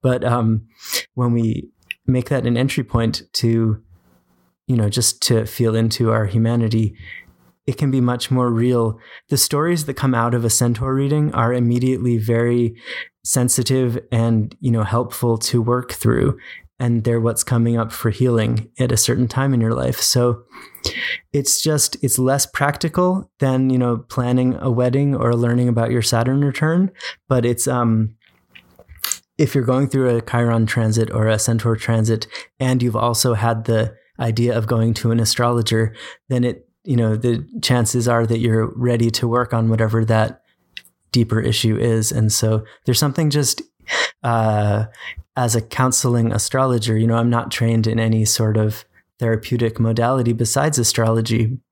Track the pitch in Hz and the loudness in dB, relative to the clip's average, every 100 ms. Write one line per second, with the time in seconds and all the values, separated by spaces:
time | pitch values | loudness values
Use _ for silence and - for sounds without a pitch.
0 | 131 127 123 117 113 110 - _ - - | 0 0 0 0 2 0 -4 _ -8 -8
1 | - - 123 117 113 - - _ _ - | -8 -4 0 0 0 -4 -8 _ _ -8
2 | - 127 123 139 120 120 135 - 123 117 | -2 -2 0 -2 0 0 0 -2 -2 0
3 | 113 - - - 117 113 110 110 _ _ | 0 -4 -8 -2 0 2 0 -2 _ _
4 | _ _ _ _ _ _ - 120 104 113 | _ _ _ _ _ _ -2 0 0 0
5 | 113 - - 113 113 - 113 110 113 - | -2 -2 0 0 0 -2 0 2 0 0
6 | 113 110 104 110 113 120 113 113 107 - | 0 2 0 0 0 0 0 0 -2 -4
7 | - - - _ _ _ - - 143 131 | -18 -20 -20 _ _ _ -8 -2 0 2
8 | 123 120 - 127 123 113 123 123 113 113 | 0 -2 -2 0 2 2 2 2 0 -4
9 | - - _ 143 - 147 165 175 147 131 | -14 -20 _ -2 0 0 0 -2 -4 -4
10 | 139 120 117 120 117 - 120 110 131 135 | 0 0 0 0 0 0 0 0 -2 -2
11 | 139 151 151 113 117 123 120 120 127 127 | 0 0 0 0 0 2 0 2 0 0
12 | 123 117 107 117 120 120 117 117 - - | 0 0 0 0 2 2 0 -4 -14 -12
13 | - _ - 135 123 - 117 131 127 117 | -14 _ -4 0 0 0 0 0 0 -2
14 | - 117 113 113 107 - 131 113 104 117 | -2 0 2 2 0 -4 0 0 0 -2
15 | 113 - 120 113 - 120 113 123 123 - | -2 -2 -2 0 0 0 0 -2 -4 -2
16 | 113 120 139 - - - - _ 123 117 | 0 2 0 -2 -12 -20 -20 _ 0 0
17 | 117 117 113 113 - 120 117 117 113 - | 0 0 0 -2 0 2 2 0 -2 -2
18 | 117 104 127 117 110 113 110 - 123 113 | -4 0 2 2 0 -2 -4 -4 -2 0
19 | - 120 123 - 139 127 113 120 127 - | 0 0 -2 0 0 2 0 0 -2 -2
20 | - 127 123 113 _ - - - - - | 0 2 0 -2 _ -20 -20 -12 -10 -6
21 | - - _ 143 139 - 156 151 - - | -8 -8 _ -4 -2 0 0 0 -2 -2
22 | 131 - 127 139 - - 143 151 160 180 | -2 0 2 0 -2 -2 -2 -2 -4 0
23 | 180 190 - _ 135 131 131 127 123 117 | 0 0 -6 _ 0 2 2 2 0 -2
24 | - - 123 127 127 120 123 120 123 135 | -4 -4 0 2 2 0 -2 0 2 2
25 | 143 139 120 120 120 120 123 117 113 120 | 0 2 0 2 2 2 2 2 0 0
26 | 110 117 123 135 143 - 156 170 190 - | 0 0 2 2 0 0 0 2 0 -2
27 | - - _ 127 117 120 - 127 117 110 | -14 -14 _ 0 2 0 -2 0 2 2
28 | 110 - _ _ _ - _ - - - | 0 -6 _ _ _ -20 _ -20 -20 -12
29 | - - _ - 147 143 123 127 139 135 | -8 -8 _ -2 0 2 0 0 0 0
30 | 127 117 113 120 117 117 110 - 110 110 | 2 0 0 0 2 2 0 0 0 0
31 | 110 113 110 110 - 113 117 110 - 113 | 0 0 0 0 0 0 0 -2 0 0
32 | 110 110 - - - _ 127 127 120 110 | 2 0 -4 -14 -18 _ -2 0 0 0
33 | 120 117 127 110 117 113 110 113 113 - | -2 0 0 2 0 -2 0 0 0 -6
34 | _ - 117 113 120 117 110 113 113 110 | _ -6 -4 0 0 0 0 0 0 0
35 | 117 113 110 - 120 120 110 113 110 110 | 0 0 0 0 0 0 0 0 0 -4
36 | - - _ 127 123 - _ _ - 120 | -20 -20 _ 0 0 -4 _ _ -2 0
37 | 110 107 123 117 - - - 123 117 123 | 2 0 0 -2 -4 -6 0 2 2 0
38 | 117 117 113 117 120 110 113 - 123 117 | 2 2 2 0 2 2 0 -2 0 2
39 | 117 113 120 120 123 117 113 110 113 113 | 0 0 0 0 0 0 2 2 2 0
40 | 110 110 107 - _ _ _ - - _ | 2 2 0 -4 _ _ _ -20 -20 _
41 | _ 120 113 110 113 113 117 107 120 113 | _ 0 0 0 0 0 0 0 0 0
42 | 110 120 110 - 110 110 110 - - 120 | 0 0 0 2 0 0 -4 -8 -2 0
43 | 147 135 156 143 135 - - _ - - | 0 0 0 2 0 -4 -10 _ -8 -4
44 | - - 120 117 110 107 104 104 113 - | -4 -4 0 2 2 2 2 0 -2 -8
45 | - - - - 123 113 110 - 131 123 | -16 -16 -10 -2 0 0 -2 -2 0 0
46 | 127 120 113 104 - 131 131 120 110 110 | 0 2 0 -2 -2 0 0 0 0 0
47 | 113 117 117 117 - - 117 113 110 113 | 2 2 2 0 -2 -2 0 2 0 0
48 | 113 110 107 - 107 110 107 110 - _ | 0 2 0 0 0 2 0 -4 -16 _
49 | _ _ 117 113 - 123 117 - 113 113 | _ _ -2 -2 -2 -2 -2 0 0 0
50 | 117 135 120 117 113 139 151 143 113 - | 0 0 0 0 0 0 0 0 0 0
51 | 113 113 113 117 113 127 _ | 2 0 0 0 0 -4 _